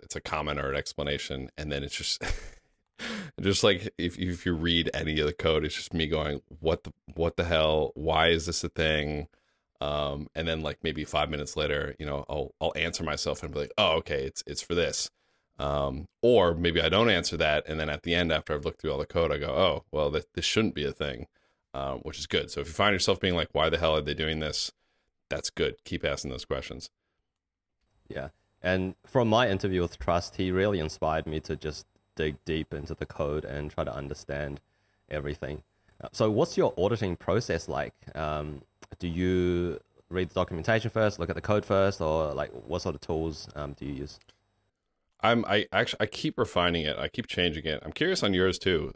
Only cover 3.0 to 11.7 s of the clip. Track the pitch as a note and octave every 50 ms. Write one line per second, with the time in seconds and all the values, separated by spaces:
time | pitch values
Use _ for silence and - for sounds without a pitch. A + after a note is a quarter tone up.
3 | - - A3+ G#3 F#3+ D3+ - - - G2 G2 - - G#2+ G2 E2+ - F2 - -
4 | F2 F2 - - F#2 F2+ F2 F2 - F2+ E2+ D#2 E2 F2 E2+ E2 D#2+ - - D#2
5 | E2 D#2 D#2 D#2 D2+ D2+ - - - E2 D#2+ D#2 D2+ D2 - - - - - E2+
6 | D#2+ D2+ D#2+ D#2 D#2 D2+ C#2+ C#2 - _ - D2+ D#2 D#2+ D#2+ - - D#2+ - _
7 | _ - - E2 E2 E2+ - - F2 E2+ E2 D#2+ D#2 D#2 D#2 D#2 D2+ C2 - -
8 | D2+ D#2+ D#2+ D#2+ D#2+ E2+ E2+ E2 D2+ E2+ D#2+ - - E2 - - D#2+ D#2 D#2 D2+
9 | D2 D2 D2+ D2 D2+ - _ _ _ _ _ _ _ _ _ _ C#2+ D2 D2 D2
10 | D2 C#2+ C#2+ D2 D2 - - D#2+ E2 E2 D#2+ D#2+ D#2 D2 C#2+ - - E2 C#2+ D2+
11 | D2 - - D2+ D2+ D2+ D2+ D2 D2 - - D#2 D2+ D2